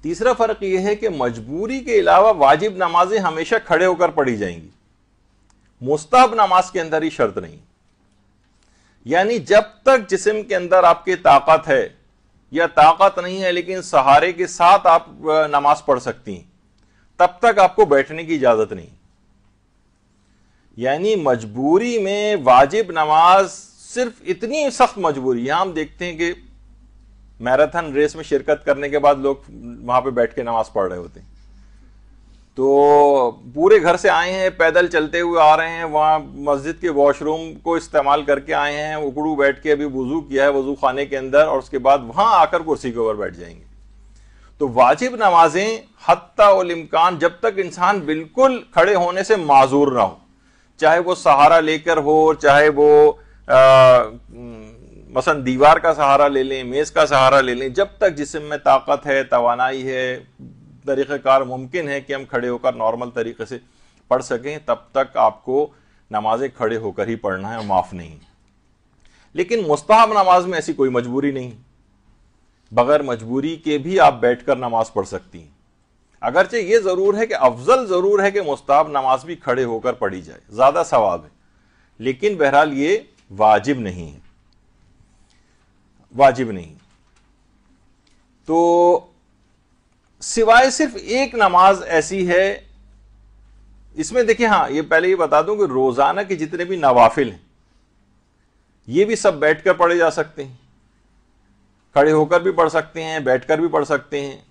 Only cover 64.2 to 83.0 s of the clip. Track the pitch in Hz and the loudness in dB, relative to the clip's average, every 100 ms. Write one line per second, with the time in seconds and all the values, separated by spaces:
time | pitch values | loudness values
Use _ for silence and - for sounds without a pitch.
64.2 | 127 120 127 151 151 117 _ 135 135 - | -2 -8 -8 -14 -6 -8 _ -6 -4 0
65.2 | 113 - - 135 147 _ _ _ _ 107 | -2 -2 -6 -4 -4 _ _ _ _ -6
66.2 | 107 113 135 - 113 113 110 95 101 113 | -4 -4 -6 -6 -6 -6 -8 -8 -8 -6
67.2 | 104 92 101 113 107 95 90 92 80 76 | -6 -8 -8 -10 -4 -4 -4 -10 -18 -20
68.2 | _ _ _ _ _ _ _ _ _ _ | _ _ _ _ _ _ _ _ _ _
69.2 | _ 151 180 233 175 147 - 214 226 214 | _ -8 -4 -4 -2 -4 2 4 4 2
70.2 | 185 180 180 175 151 139 135 123 123 127 | 4 2 2 -6 -6 -2 -2 -2 -4 -6
71.2 | 143 135 127 117 _ _ _ _ _ _ | -6 -6 -12 -18 _ _ _ _ _ _
72.2 | _ _ _ _ _ 110 123 151 139 120 | _ _ _ _ _ -2 2 0 0 -8
73.2 | 110 127 147 160 160 147 143 190 151 127 | -6 -6 -6 -8 -6 -6 -2 2 2 2
74.2 | 120 123 - 127 123 113 113 - 95 95 | -2 -2 -4 -4 -4 -4 -4 -6 -8 -10
75.2 | _ 87 76 _ _ _ _ _ _ _ | _ -20 -20 _ _ _ _ _ _ _
76.2 | 113 143 185 233 185 226 190 185 196 208 | -4 -2 -2 -2 0 0 0 -2 -2 -2
77.2 | 226 202 131 117 131 262 226 180 190 202 | -4 0 0 0 0 0 0 -2 0 0
78.2 | 196 202 170 139 - 139 156 143 135 131 | 0 -2 -6 -8 0 0 2 -2 -2 -2
79.2 | 147 170 - 127 123 113 120 113 104 92 | -4 -12 -6 -4 -4 -4 -6 -6 -6 -8
80.2 | 78 65 _ 104 131 156 160 135 104 85 | -16 -20 _ 0 0 2 -2 0 0 -2
81.2 | 78 _ _ _ _ _ _ _ 113 131 | -10 _ _ _ _ _ _ _ -10 -4
82.2 | 208 190 143 139 156 139 147 214 | -4 -2 2 2 2 -2 -2 -4